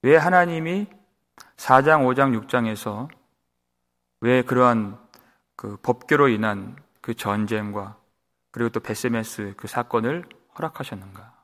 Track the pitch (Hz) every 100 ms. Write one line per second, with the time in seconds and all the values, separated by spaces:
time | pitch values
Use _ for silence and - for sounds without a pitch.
0 | 127 156 156 185 175 165 160 185 208 -
1 | _ _ _ _ - _ - 131 143 156
2 | 127 127 139 113 - 127 113 104 110 104
3 | 143 - _ _ _ _ _ _ _ _
4 | _ _ 117 127 123 127 123 117 101 107
5 | _ _ _ _ _ - 104 101 - 120
6 | - 147 139 107 107 101 98 - _ _
7 | - 113 104 101 104 110 104 104 98 104
8 | _ _ _ _ _ - 117 110 - 107
9 | 123 117 110 - 101 98 - 120 120 117
10 | 117 165 - - _ - 156 - 165 101
11 | 95 98 - _